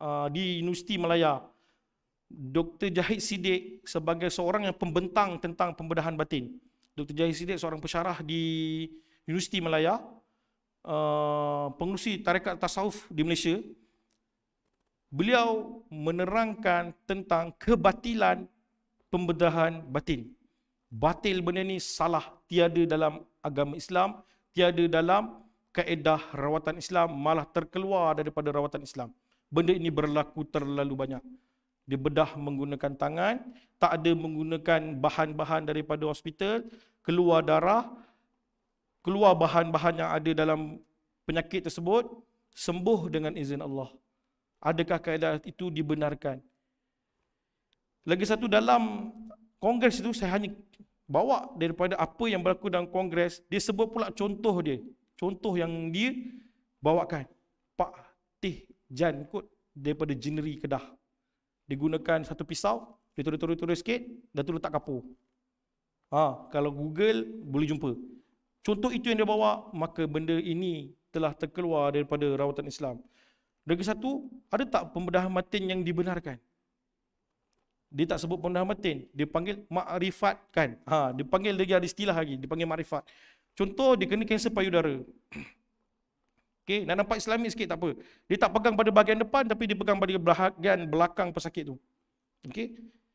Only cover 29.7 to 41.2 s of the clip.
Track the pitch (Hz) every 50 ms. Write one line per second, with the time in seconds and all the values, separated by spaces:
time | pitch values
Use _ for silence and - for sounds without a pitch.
29.7 | 185 180 160 170 151 147 147 151 147 151 143 147 - 156 147 - - 156 143 139
30.7 | 143 143 143 143 135 131 135 131 135 123 - 254 - - _ _ _ _ _ _
31.7 | _ _ _ - 135 143 131 151 147 151 156 151 - 147 143 143 143 135 139 143
32.7 | 143 135 - 143 139 - 139 147 156 165 180 202 233 254 247 - - - _ _
33.7 | _ - - 165 156 165 156 170 170 165 165 160 156 151 156 156 165 160 156 -
34.7 | 165 160 156 156 151 135 131 151 - - 160 156 156 151 156 135 160 156 156 151
35.7 | 151 156 151 - 156 151 156 151 147 - - 165 151 - 196 202 220 233 233 226
36.7 | - - _ _ _ _ - - 165 175 180 175 170 160 156 156 156 160 160 180
37.7 | 208 233 247 233 - - - _ _ _ _ _ _ _ _ _ _ _ _ _
38.7 | _ _ _ _ _ _ - 170 190 202 208 196 180 165 165 156 151 170 165 165
39.7 | 165 156 156 170 170 160 160 165 160 156 156 160 160 156 156 156 156 156 156 151
40.7 | 156 - - _ _ _ _ _ _ _